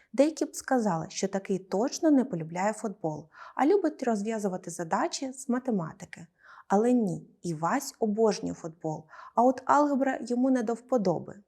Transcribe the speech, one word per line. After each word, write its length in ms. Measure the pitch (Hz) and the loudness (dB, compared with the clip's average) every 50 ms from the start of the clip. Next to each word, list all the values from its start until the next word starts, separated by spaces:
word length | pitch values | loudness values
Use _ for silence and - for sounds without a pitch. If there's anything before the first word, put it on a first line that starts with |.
| _ _ - | _ _ 2
Деякі 320 | 226 277 320 302 - 302 | 2 2 2 4 -2 -6
б 100 | - - | -6 -6
сказали, 500 | - - - 262 247 214 208 165 160 160 - | -12 -4 -2 0 0 2 0 0 -2 -4 -6
що 180 | - - 196 190 | -6 -4 -4 -2
такий 320 | - 190 196 - 196 180 | -4 -4 -4 -2 -4 -4
точно 520 | 185 - - 190 233 285 - - 339 311 | -4 -4 -2 -2 -2 -2 -2 0 2 4
не 140 | 294 262 226 | 4 4 4
полюбляє 480 | - 185 170 156 160 165 180 190 214 214 | 2 -4 -6 -6 -6 -4 -2 -2 -2 -2
футбол, 560 | - - 220 190 _ - 160 151 147 151 _ _ - - - - | -2 -6 -8 -8 _ -6 -6 -6 -6 -10 _ _ -20 -20 -10 -2
а 100 | - 262 | 0 4
любить 380 | 302 403 403 359 302 302 - 262 | 4 4 4 4 0 -2 -2 -2
розв'язувати 680 | 247 226 202 202 220 226 214 202 196 180 180 - 175 | 0 0 0 0 -2 -4 -2 -2 -2 -4 -4 -8 -10
задачі 640 | 165 - 175 160 190 214 302 339 - - 285 262 262 | -8 -8 -4 -2 0 0 0 -2 -4 -6 -8 -8 -10
з 160 | - - - | -12 -4 -4
математики. 800 | 233 254 254 262 226 190 160 151 - - 175 - - - 170 - _ _ _ - - - - - | -4 -2 0 -2 -2 -2 -2 -4 -10 -14 -16 -16 -16 -18 -18 -20 _ _ _ -20 -20 -20 -4 0
Але 260 | 196 202 226 247 254 | 2 4 4 4 4
ні, 340 | 247 220 185 160 151 - - _ _ | 4 2 2 -2 -4 -8 -16 _ _
Івась 540 | - 175 160 151 165 170 214 277 - - - - | -6 -6 -4 -2 0 0 0 0 -2 -6 -6 -4
обожнює 540 | 233 214 202 220 226 214 190 - 180 170 175 | -2 -2 2 4 4 4 4 2 -4 -8 -8
футбол, 500 | - - 165 160 _ - 156 156 156 - _ - - - - - | -8 -10 -12 -12 _ -8 -8 -6 -8 -12 _ -20 -20 -18 -4 0
а 80 | 220 240 | 4 4
от 180 | 254 262 254 - | 4 4 2 2
алгебра 540 | - 269 285 294 285 285 247 269 269 262 - | 4 4 4 6 4 2 0 0 0 -2 -4
йому 300 | 233 226 247 247 254 269 | -4 -4 -2 0 2 2
не 120 | 262 247 226 | 2 2 2
до 100 | 220 233 | -2 -4
вподоби. 600 | 233 - - 262 247 190 185 160 139 131 - - - _ | -4 -4 -2 0 0 2 2 0 0 -4 -10 -16 -18 _